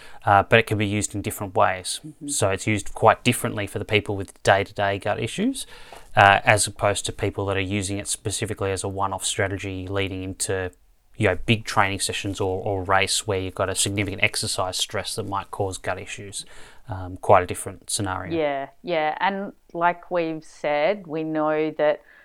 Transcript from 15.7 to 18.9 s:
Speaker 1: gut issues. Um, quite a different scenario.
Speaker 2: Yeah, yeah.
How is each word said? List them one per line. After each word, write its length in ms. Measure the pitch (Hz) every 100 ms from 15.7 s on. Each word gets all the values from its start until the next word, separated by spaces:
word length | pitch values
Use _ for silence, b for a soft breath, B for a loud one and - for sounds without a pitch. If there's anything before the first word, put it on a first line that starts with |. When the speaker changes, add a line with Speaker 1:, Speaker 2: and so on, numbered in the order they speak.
| 92
Speaker 1:
gut 220 | 101 92
issues. 480 | 98 - 101 - - B B B -
Um, 280 | 95 90 92
quite 240 | - 95
a 40 | 90
different 440 | - 98 90 -
scenario. 460 | - 95 92 92 165
Speaker 2:
Yeah, 320 | 147 139 139 -
yeah. 340 | 175